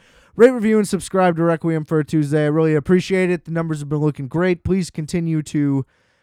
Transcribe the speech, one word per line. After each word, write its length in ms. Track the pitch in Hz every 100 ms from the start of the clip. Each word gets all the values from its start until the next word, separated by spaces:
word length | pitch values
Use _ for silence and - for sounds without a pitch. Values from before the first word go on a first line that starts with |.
| _ _ _ -
Rate, 140 | 247
review, 280 | 247 214 220
and 100 | 208
subscribe 480 | 180 - 190 185 165
to 80 |
Requiem 400 | 170 165 165 160
for 160 | 151 160
a 40 |
Tuesday. 400 | 143 160 143 151
I 40 | 151
really 260 | 156 160
appreciate 560 | 151 139 185 - 190 180
it. 140 | 180
The 80 | -
numbers 260 | 165 165 151
have 100 | 143
been 100 | 151
looking 280 | 151 139 131
great. 380 | 156 185 180
Please 260 | - 190 170
continue 520 | - 151 180 165 156
to 420 | 147 151 143 139 - _ _ _